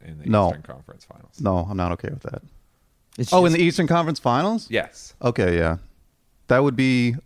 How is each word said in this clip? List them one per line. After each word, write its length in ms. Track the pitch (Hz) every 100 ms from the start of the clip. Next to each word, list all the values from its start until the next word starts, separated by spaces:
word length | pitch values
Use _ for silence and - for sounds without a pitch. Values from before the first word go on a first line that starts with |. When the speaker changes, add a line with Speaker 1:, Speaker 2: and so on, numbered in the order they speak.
Speaker 1:
in 160 | 82 78
the 100 | 73
Speaker 2:
No. 180 | 107 92
Speaker 1:
Eastern 140 | 76
Conference 420 | 78 65 - - -
Finals? 360 | - - -
Speaker 2:
No, 260 | 139 90 87
I'm 80 | 95
not 140 | 90
okay 160 | 85 104
with 140 | 135
that. 180 | - - - - _ _ _ _ _ -
Speaker 3:
It's 160 | 123
Speaker 2:
Oh, 60 | 180 175
in 60 |
Speaker 3:
just 60 | 165
Speaker 2:
the 60 |
Eastern 240 | 170 156 160
Conference 320 | 170 160 151
Finals? 480 | 127 123 185 220 -
Speaker 1:
Yes. 440 | 110 - - - -
Speaker 2:
Okay, 360 | 123 120 92 85
yeah. 200 | 82 85 - _ _ _ _ _ -
That 120 | 127
would 120 | 143 120
be, 380 | 131 127 120 127